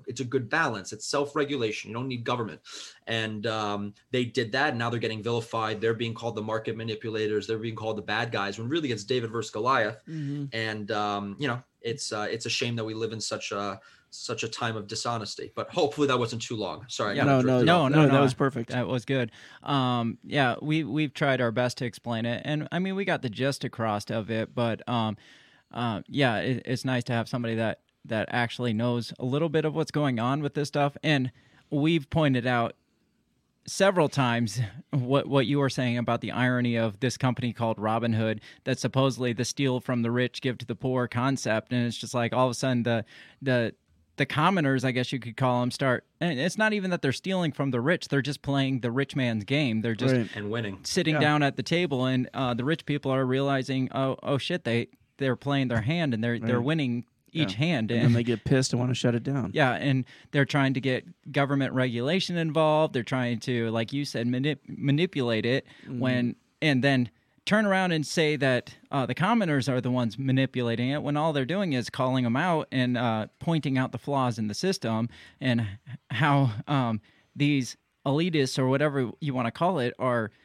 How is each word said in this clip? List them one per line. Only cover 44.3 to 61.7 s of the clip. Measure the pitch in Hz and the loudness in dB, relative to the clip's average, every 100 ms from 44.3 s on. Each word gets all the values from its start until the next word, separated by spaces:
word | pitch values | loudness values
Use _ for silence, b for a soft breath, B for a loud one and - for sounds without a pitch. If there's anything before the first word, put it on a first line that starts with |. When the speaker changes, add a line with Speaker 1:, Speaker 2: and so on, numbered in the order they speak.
| 143 165 190 139 131 | 2 2 4 2 2
Speaker 3:
I | 127 | 2
guess | 123 123 | 0 -2
you | 135 | -4
could | 113 - | -6 0
call | 131 123 | 2 2
'em, | 123 | 0
start, | - 135 120 _ - | 0 0 0 _ -4
and | 175 127 | -2 0
it's | 170 214 | -2 0
not | 214 | 0
even | 208 185 | 0 -2
that | 175 | 0
they're | 139 | 0
stealing | - 185 190 165 | -2 -2 0 -2
from | - 139 | -2 -2
the | 120 | 0
rich, | 131 175 - | 0 0 0
they're | 139 | 0
just | 131 135 | 0 -6
playing | 139 139 135 131 | -2 0 0 0
the | 120 | 0
rich | 120 139 135 | -2 -2 0
man's | 123 110 | 0 0
game. | 98 143 139 110 | 0 0 2 0
They're | 117 110 | 0 2
just | 127 | 2
Speaker 2:
Right. | 127 101 110 | 2 0 -6
Speaker 1:
And | 104 | -6
winning. | 117 104 95 | -4 -4 -8
Speaker 3:
sitting | - - 165 151 | -4 0 2 4
Speaker 2:
Yeah. | |
Speaker 3:
down | 151 151 | 4 4
at | 139 - | 2 0
the | |
table, | - 170 175 131 127 | -2 0 0 0 2
and, | 127 127 | 2 0
uh, | 123 123 | -2 -2
the | 117 127 | 0 0
rich | 160 - | -2 -2
people | 143 139 | -4 0
are | 131 131 | 0 2
realizing, | 131 139 135 131 131 127 | 2 2 0 -2 -2 -2
"Oh, | 127 135 - | 0 -2 -2
oh | - 139 | -2 -2
shit, | - 175 | 0 -4
they, | 117 117 - _ _ - | 0 0 -2 _ _ -4
they're | 135 120 | -2 0
playing | 139 139 127 | 0 0 2
their | 117 | 0
hand, | 110 170 151 | 0 0 0
and | 113 | 0
they're, | 120 117 | 0 0
they're | 117 123 | 0 2
Speaker 2:
Right. | 123 | 2
Speaker 3:
winning | 160 131 120 - _ _ | 0 0 -2 -6 _ _
each | 160 120 | -2 -2
Speaker 2:
Yeah. | 101 | 0
Speaker 3:
hand." | 160 143 110 | 0 2 2
Speaker 2:
And | 117 | 4
then | 139 | 6
Speaker 3:
And | 117 | 6
Speaker 2:
they | |
get | 120 113 | 4 0
pissed | - 135 131 | 4 4 4
and | 120 | 0
wanna | 123 123 | 0 2
shut | 127 117 | 2 2
it | |
down. | 127 139 92 | 0 -2 0
Speaker 3:
Yeah, | 151 135 | 2 2
and | 95 131 131 123 B B | 4 2 0 0 B B
they're | 147 135 | 2 4
trying | 151 135 | 4 2
to | 131 | 2
get | 131 123 - - - | 0 -2 -4 -20 -4
government | 139 139 139 135 | 0 2 2 2